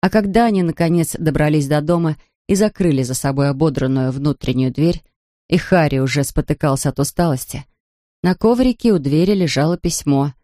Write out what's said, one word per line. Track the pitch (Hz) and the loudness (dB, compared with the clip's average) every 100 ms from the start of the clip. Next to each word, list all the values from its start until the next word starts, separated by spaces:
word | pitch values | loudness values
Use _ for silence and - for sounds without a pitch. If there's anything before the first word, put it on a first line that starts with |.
А | 190 | 0
когда | 220 202 190 233 | 0 0 2 2
они, | 202 | 2
наконец, | 175 160 170 170 160 - | 0 0 0 2 0 -2
добрались | 160 143 151 151 139 | -2 0 0 0 0
до | 151 | -2
дома | 151 170 165 151 _ _ _ | 0 0 0 -4 _ _ _
и | 190 | 0
закрыли | 214 - 180 139 | 0 0 0 0
за | 127 | -2
собой | 127 139 135 143 | -4 -4 0 0
ободранную | 135 160 135 131 135 131 | 2 0 0 -2 0 -2
внутреннюю | 131 147 139 - 127 131 | -2 -2 -2 -2 -2 -2
дверь, | 127 160 175 _ _ _ _ _ | 0 0 -2 _ _ _ _ _
и | 165 | -2
Харри | - 185 156 135 | 2 2 2 0
уже | 131 131 | -2 -2
спотыкался | 139 - - 160 151 135 147 | -2 -4 -4 -2 0 0 -2
от | - | -2
усталости, | 139 - 175 131 - - 143 _ _ _ _ _ | -4 0 0 0 -6 -14 -14 _ _ _ _ _
на | 175 180 | -2 2
коврике | 220 240 254 233 233 | 2 2 2 2 2
у | 196 | 2
двери | 139 147 180 | 2 2 2
лежало | 202 170 131 151 175 | 2 0 0 0 0
письмо | 170 - - 139 139 - | -4 -4 0 0 0 -6